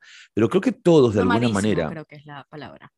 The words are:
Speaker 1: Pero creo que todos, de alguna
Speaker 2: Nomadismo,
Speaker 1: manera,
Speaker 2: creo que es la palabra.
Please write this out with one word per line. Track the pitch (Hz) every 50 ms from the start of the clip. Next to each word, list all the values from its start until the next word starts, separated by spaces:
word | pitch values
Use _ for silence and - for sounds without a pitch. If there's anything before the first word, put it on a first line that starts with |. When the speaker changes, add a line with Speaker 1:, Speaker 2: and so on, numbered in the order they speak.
| _ _ - - - _ _
Speaker 1:
Pero | 104 113 110
creo | - 190
que | 190 262
todos, | - - - 175 165 156 127 120 101
de | 104
alguna | 92 92 101 -
Speaker 2:
Nomadismo, | - 233 208
Speaker 1:
manera, | 196 196 214 196 170 82 -
Speaker 2:
creo | 160 160 151
que | - 151
es | 147 147
la | 151 147 143 127 _
palabra. | - 151 135 95 73 - - - _